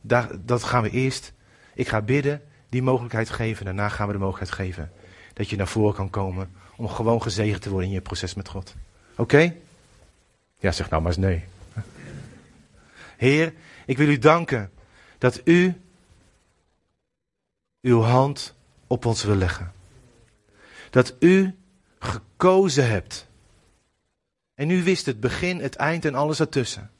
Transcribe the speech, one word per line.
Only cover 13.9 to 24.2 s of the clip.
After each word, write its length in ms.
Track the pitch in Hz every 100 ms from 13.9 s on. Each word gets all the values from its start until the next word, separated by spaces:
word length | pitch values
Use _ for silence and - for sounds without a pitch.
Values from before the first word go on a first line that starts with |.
| 131
wil 120 | 147
u 100 | 143
danken 520 | 147 170 165 123 98 - _ _ - _
dat 220 | 127 -
u 360 | - 175 185 175 _ _ _ _ _ _ _ _ _ _ _ _ _ _ _ _ _ _ _ _
uw 200 | 127 117
hand 540 | 110 123 139 139 - _ _ _ _
op 180 | 123
ons 180 | 120 110
wil 140 | 101 101
leggen. 360 | 92 - 87 - - - _ _ _ _ _ _ - - -
Dat 240 | 127 123 -
u 360 | 170 190 190 185 _ _ _ _
gekozen 920 | 117 110 - _ 180 190 196 135 123
hebt. 380 | 104 - - - _ _ _ _ _ _ _ _ _